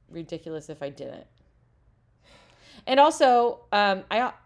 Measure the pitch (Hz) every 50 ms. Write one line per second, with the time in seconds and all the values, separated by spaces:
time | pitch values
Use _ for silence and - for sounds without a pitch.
0 | _ _ - 170 165 - 170 160 - 165 160 156 151 - 156 - 143 143 143 139
1 | 135 127 - - - _ _ _ _ _ _ _ _ _ _ _ _ _ _ _
2 | _ _ _ _ _ _ _ _ _ _ _ _ _ - - - - - 254 269
3 | 285 311 311 - 302 254 247 240 240 240 240 - - _ - 208 208 202 196 190
4 | 190 - 196 220 254 - - - _